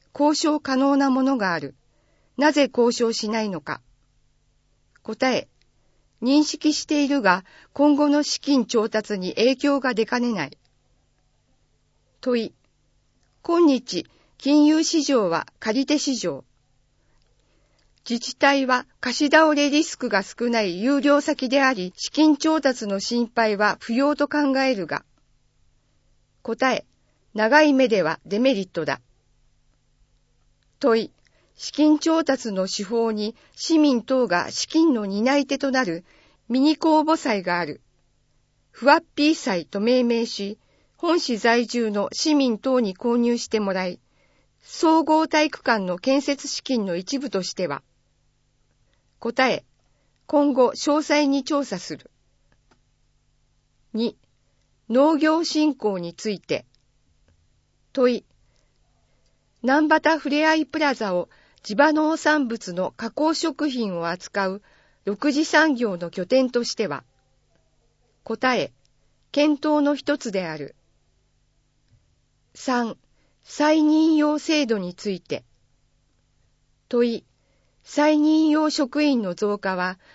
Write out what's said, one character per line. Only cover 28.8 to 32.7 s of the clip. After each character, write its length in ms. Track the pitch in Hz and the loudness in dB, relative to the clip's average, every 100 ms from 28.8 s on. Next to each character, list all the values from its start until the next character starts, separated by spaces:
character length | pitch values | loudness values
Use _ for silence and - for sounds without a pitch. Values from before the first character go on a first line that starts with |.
だ。 160 | 143 135 _ _ _ _ _ _ _ _ _ _ _ _ _ _ _ _ _ _ | -6 -6 _ _ _ _ _ _ _ _ _ _ _ _ _ _ _ _ _ _
問 240 | 262 226 | 0 2
い、 100 | 190 _ _ _ _ _ | -2 _ _ _ _ _
資 160 | - | -8
金 260 | - 302 302 | 2 4 4
調 260 | 330 320 | 2 0
達 280 | 320 269 226 | 0 -2 -4
の 140 | 190 | -4
手 160 | 190 | -4